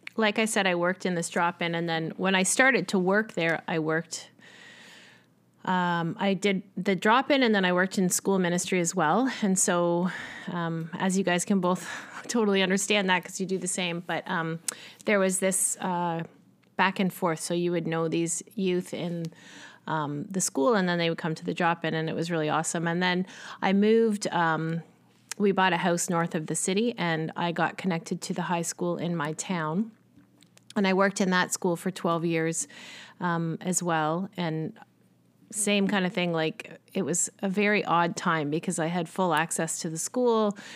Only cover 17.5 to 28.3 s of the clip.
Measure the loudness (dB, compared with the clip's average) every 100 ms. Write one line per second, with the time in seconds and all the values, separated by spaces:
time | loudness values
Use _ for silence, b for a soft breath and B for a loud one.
17.5 | 0 0 0 0 0 0 0 0 -4 -6
18.5 | -2 0 0 -2 -6 -6 -4 -6 B B
19.5 | B B B -6 -4 -2 -4 -6 -4 -2
20.5 | 2 2 4 2 2 0 0 -4 -4 -4
21.5 | 0 0 0 -2 -2 -2 -4 -2 -2 0
22.5 | 0 0 -2 -2 0 2 0 -2 B B
23.5 | B 2 4 6 6 4 0 -2 0 0
24.5 | 0 -2 -4 -8 _ _ _ -12 0 2
25.5 | 4 2 2 2 0 0 0 0 -2 -4
26.5 | -4 0 0 0 0 -2 -2 -2 -4 -4
27.5 | 0 -2 -2 -4 -4 -4 -6 -6